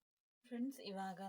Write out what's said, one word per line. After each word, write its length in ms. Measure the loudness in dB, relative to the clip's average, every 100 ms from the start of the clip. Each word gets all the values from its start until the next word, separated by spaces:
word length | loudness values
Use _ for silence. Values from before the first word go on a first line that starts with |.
| _ _ _ _ -4
ಫ್ರೆಂಡ್ಸ್, 320 | 2 2 0
ಇವಾಗ 420 | -2 0 0 0